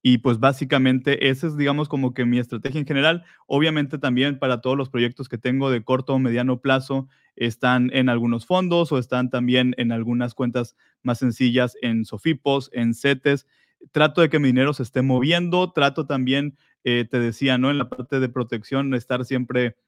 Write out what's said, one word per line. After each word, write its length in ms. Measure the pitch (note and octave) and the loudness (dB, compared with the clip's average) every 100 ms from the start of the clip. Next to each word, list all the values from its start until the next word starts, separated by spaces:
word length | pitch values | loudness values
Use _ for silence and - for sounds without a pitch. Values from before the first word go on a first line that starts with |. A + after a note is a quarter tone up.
Y, 140 | C3 B2 | 4 4
pues, 200 | B2+ A2+ | 2 2
básicamente 880 | C3+ C3+ C3 C#3 C3 C3 C#3 C#3 C3+ | 0 0 -2 2 2 2 0 0 0
esa 180 | C3+ E3 | 0 -4
es, 100 | D3 | -2
digamos, 300 | C#3 C#3+ D3 | -2 0 -2
como 260 | C#3+ B2+ | -2 -4
que 120 | B2+ A#2+ | -2 -2
mi 140 | B2 | 0
estrategia 400 | A#2+ A#2 C3+ D3 | -2 -8 -6 -6
en 80 | C#3 | -4
general. 360 | C#3 D3+ E3+ - _ _ | 0 0 0 -8 _ _
Obviamente, 540 | C#3 D#3+ D3+ C#3+ D3 | 0 2 0 -4 -4
también 400 | C3+ B2 C#3 C3+ | -2 0 0 0
para 220 | C3 A#2+ | -2 -2
todos 140 | B2+ C3+ | -2 -2
los 140 | C3 | -2
proyectos 400 | B2 A#2+ - C3+ | -2 -2 -4 -12
que 80 | A2+ | -6
tengo 320 | B2 C3 C3+ | -2 0 0
de 140 | B2 | -2
corto 300 | A2 C3 C3 | 0 -2 0
o 60 | C3+ | 0
mediano 400 | C3 A#2+ B2+ B2+ | 0 0 -2 -2
plazo, 480 | C#3 C3 C3 C3+ C3+ _ _ - | 0 0 0 -6 -6 _ _ -6
están 560 | A#2 A2+ B2+ B2+ B2+ | -6 0 2 2 2
en 160 | C3 B2+ | 2 2
algunos 360 | A#2+ A#2 A#2 - | 2 0 -2 0
fondos 460 | F3+ F#3 E3+ D#3+ | -2 2 0 2
o 60 | C3+ | -2
están 320 | A#2+ B2+ B2+ | -2 -2 -2
también 440 | B2+ B2 B2+ B2+ A#2+ | -2 2 2 2 0
en 140 | A#2 | -2
algunas 420 | A2+ A2+ A#2+ B2 | -2 -2 -2 -4
cuentas 420 | - B2 B2 A#2+ _ _ _ | -4 -2 -2 -6 _ _ _
más 160 | B2 A#2 | -4 0
sencillas 580 | C3 A2+ B2+ B2 B2 - | -2 2 2 2 0 -2
en 240 | B2 A2+ A2 | -2 -2 -4
Sofipos, 640 | G#2 E3 D3+ C#3+ C#3 B2+ | -4 -2 -2 0 -2 -2
en 200 | B2+ A#2 | -2 -2
CETES. 540 | A#2 C#3+ C3+ D3 C#3 _ _ _ _ - | 0 0 2 0 0 _ _ _ _ -8
Trato 300 | D3+ D3+ D3+ | 0 2 4
de 80 | D#3+ | 4
que 100 | D#3 | 4
mi 80 | C#3 | 2
dinero 260 | B2+ C#3 | 2 2
se 100 | C#3+ | 0
esté 180 | A#2+ C3 | -4 -2
moviendo, 720 | C3+ B2+ C#3 E3+ F3 F3+ F3+ | 0 2 2 0 0 0 0
trato 340 | D#3 C#3+ C#3 C#3+ | 2 0 0 -4
también, 520 | C#3 B2+ C#3 D3 C#3 _ _ | -2 0 0 -2 -8 _ _
eh, 240 | B2 A#2+ A#2 | -2 0 0
te 100 | B2 | 0
decía, 380 | A#2 A2 C3+ B2+ | -2 0 0 2
¿no? 140 | C3 | 2
En 60 | C#3+ | 0
la 120 | D3+ | -4
parte 300 | - B2 C3+ | -8 -4 -2
de 100 | C3 | -2
protección, 640 | B2+ A#2 A2+ - C3+ C#3 | -4 -4 -6 -4 -4 -2
estar 300 | B2+ - B2 B2 | -4 -4 -4 -2
siempre 500 | C3 B2 B2 A#2+ - | -4 -2 -2 -2 -4